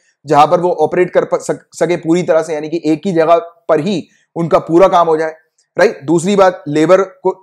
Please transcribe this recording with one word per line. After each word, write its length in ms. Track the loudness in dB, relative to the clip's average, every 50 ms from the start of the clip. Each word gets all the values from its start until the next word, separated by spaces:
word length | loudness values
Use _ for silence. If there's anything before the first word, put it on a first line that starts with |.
| _ _ _ _ _
जहां 200 | 0 2 2 4
पर 140 | 4 2 0
वो 100 | 0 -2
ऑपरेट 400 | -2 0 -2 -2 0 -2 -2 0
कर 140 | 0 -2 -2
प-, 100 | -2 -4
सक-, 420 | -6 -4 -6 -8 -8 _ _ -6
सके 200 | -6 -2 -2 -2
पूरी 260 | -4 -2 -2 -2 -2 0
तरह 200 | 0 0 0 0
से, 120 | -2 -8
यानी 140 | -8 -8 -6
कि 140 | -8 -6 -2
एक 180 | -2 -2 -2 -2
ही 60 | -4 0
जगह 240 | 0 2 2 2 0
पर 420 | 0 -6 -20 _ _ -2 -2 0
ही 280 | 0 -2 -4 -6 -8 _ _ _ _ _ -8
उनका 220 | -6 -4 0 -2 -2
पूरा 300 | -2 2 2 4 4 4
काम 200 | 4 2 2 2
हो 80 | 0
जाए, 180 | -2 -2 -4 -8 -12 _ _ _ _ _ _ -4 -2
राइट। 220 | -2 -2 -2 -6 -4
दूसरी 320 | -2 -2 0 0 0 2
बात, 280 | 4 2 2 2 -2 -10 -6
लेबर 340 | -2 0 2 4 4 2 2
को, 400 | -2 -6 _ -6 -6 -6 -6